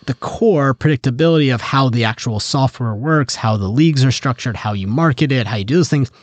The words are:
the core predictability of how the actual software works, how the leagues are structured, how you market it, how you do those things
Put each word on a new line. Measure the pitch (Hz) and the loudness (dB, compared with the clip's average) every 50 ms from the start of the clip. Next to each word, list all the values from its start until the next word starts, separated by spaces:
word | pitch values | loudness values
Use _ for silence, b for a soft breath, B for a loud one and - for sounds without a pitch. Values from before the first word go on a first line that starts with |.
| - | -6
the | - 135 | -8 -8
core | - - - - - 226 226 190 147 139 139 131 | -6 -8 -8 -4 0 2 2 4 4 2 0 0
predictability | - - 151 156 123 - 135 123 127 160 170 165 156 147 135 123 | 0 0 0 0 0 0 -2 0 2 2 2 4 4 2 2 0
of | 113 | -2
how | - - - 143 135 131 | -4 -2 0 0 2 2
the | 113 120 113 | 2 0 0
actual | 110 110 - - 127 110 101 | 0 -2 -4 -6 -6 -4 -4
software | - - - 139 135 127 - - 123 113 107 | -4 -2 -2 0 0 0 -2 -4 -6 -6 -4
works, | 101 127 156 160 151 139 - - | -4 -2 0 0 0 0 -2 -4
how | - - 113 110 | -4 -2 -2 0
the | 104 98 95 | 0 -2 0
leagues | 110 131 160 165 151 131 131 | 2 2 4 4 4 4 2
are | 131 | 2
structured, | 123 - - 135 120 - - 123 104 | 2 0 -2 -4 -4 -4 -6 -6 -6
how | - - 110 | -6 -4 -4
you | 104 101 95 98 | -4 -4 -4 -2
market | 113 151 165 160 127 - 156 139 | 0 2 2 2 2 2 0 0
it, | 135 131 113 | 0 0 -2
how | 107 113 | -2 -4
you | 107 98 | -4 -2
do | 104 143 | 0 2
those | 180 170 - | 2 2 2
things | - 143 135 - b b | 2 0 0 -2 b b